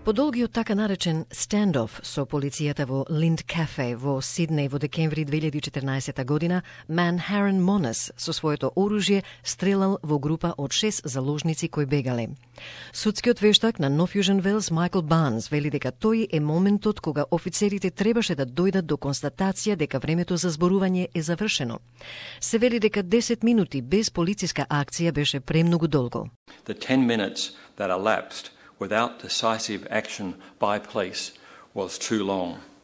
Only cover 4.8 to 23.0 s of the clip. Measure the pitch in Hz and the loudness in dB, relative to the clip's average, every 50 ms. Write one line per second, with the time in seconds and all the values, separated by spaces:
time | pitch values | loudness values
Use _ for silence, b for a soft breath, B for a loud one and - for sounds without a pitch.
4.8 | 147 143 - 165 160 156 151 151 156 143 139 156 156 156 143 151 - - - 143 | -4 -4 -2 0 0 0 0 -2 -4 -2 -2 -2 -2 -2 -4 -4 -6 -4 -6 -4
5.8 | 131 135 131 135 127 - 139 - 131 123 147 151 156 170 175 180 170 B B B | -4 -2 -2 -2 -4 -6 -6 -6 -2 0 0 0 2 0 0 0 -2 B B B
6.8 | B B 156 170 175 170 170 180 165 - 202 208 202 202 196 190 180 180 202 208 | B B 0 0 2 2 2 0 -2 -2 0 2 2 2 4 4 4 4 4 2
7.8 | 170 120 110 - - - - - - - 160 - - 160 147 139 - 131 - - | 2 0 -2 -2 -6 -8 -8 -8 -6 -6 -4 -2 0 0 0 0 -2 -2 2 2
8.8 | 190 208 208 214 190 160 202 196 185 B B B B - - - - 190 196 196 | 2 2 2 0 2 4 2 2 2 B B B B -8 -6 -2 0 2 2 4
9.8 | 190 190 196 - - 151 151 147 131 151 160 156 - 170 170 - 143 135 - - | 4 2 0 0 0 0 0 0 2 0 -2 0 0 -4 -2 -2 -4 -4 -2 0
10.8 | - 214 208 - - 156 120 135 131 135 147 151 143 165 160 - - 160 - 156 | 0 0 -2 -2 -6 -4 -4 -2 -2 0 -2 0 0 -2 -2 -2 -4 -4 -2 -2
11.8 | 147 131 147 147 127 131 127 120 113 104 - - - _ B B B B B B | 0 2 0 0 0 0 -2 -2 -2 -4 -8 -12 -16 _ B B B B B B
12.8 | B B B - - 214 208 - - 240 240 - 202 214 208 - - 226 233 - | B B B -2 -2 0 0 2 2 2 2 6 6 6 6 6 4 4 0 2
13.8 | 165 135 139 151 175 180 - 202 196 175 196 196 175 196 202 214 190 - 170 160 | 0 2 4 2 2 2 2 2 2 4 4 4 4 2 0 0 0 0 0 0
14.8 | 175 180 - 196 165 147 165 165 160 143 110 113 - - - 147 143 151 131 143 | 0 2 0 0 2 4 4 4 4 2 2 -2 -2 -2 -2 -2 0 0 -2 -2
15.8 | - 131 127 _ - 214 220 226 226 - - 156 151 151 151 170 185 202 202 202 | -2 -4 -6 _ 0 2 2 2 0 0 0 0 0 2 2 4 4 4 4 4
16.8 | - 214 208 - - 165 143 147 143 - - 165 - 185 165 - 208 202 190 196 | 2 0 -2 0 -4 -4 -2 -2 0 0 0 -2 -2 -2 -2 0 0 0 0 0
17.8 | 185 190 - - 202 214 233 240 220 - - - 139 123 123 139 175 196 190 190 | -2 -4 -2 0 2 2 2 2 2 0 0 -2 -2 -4 0 2 2 2 2 2
18.8 | 175 156 156 139 - 139 143 - - 147 - - 190 190 185 - - 214 208 175 | 0 0 -2 -2 -2 -4 -4 -2 -4 -6 -2 0 0 0 0 0 0 -2 0 0
19.8 | 151 139 - 135 - 147 160 170 175 - 185 170 - 180 160 147 160 180 185 196 | -2 -2 -2 -4 0 0 0 0 0 0 -2 -2 0 -2 0 2 2 4 4 4
20.8 | 190 190 185 180 - - - 170 156 156 175 160 208 185 - - 143 117 113 - | 2 2 2 0 -2 -2 -4 -4 -2 -2 -2 -2 0 -2 -2 -2 -2 -4 -6 -8
21.8 | - - B B B B B B B B B B - - - 226 220 247 233 240 | -12 -16 B B B B B B B B B B -6 0 2 4 4 4 4 4
22.8 | 202 214 208 208 | 2 2 2 2